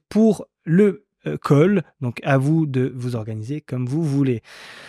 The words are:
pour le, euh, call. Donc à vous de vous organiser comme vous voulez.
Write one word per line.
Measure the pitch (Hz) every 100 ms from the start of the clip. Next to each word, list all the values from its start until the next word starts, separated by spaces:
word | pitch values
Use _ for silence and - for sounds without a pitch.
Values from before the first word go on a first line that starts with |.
| -
pour | 208 220 202 - _
le, | - 170 208 170 _ _ 156
euh, | 151
call. | - 143 175 202 - _
Donc | 127 -
à | - 135
vous | 135 160 156
de | 131 131 127
vous | 123 120
organiser | 110 110 110 147
comme | - 127 123
vous | 147
voulez. | 160 139 135 117 - - - -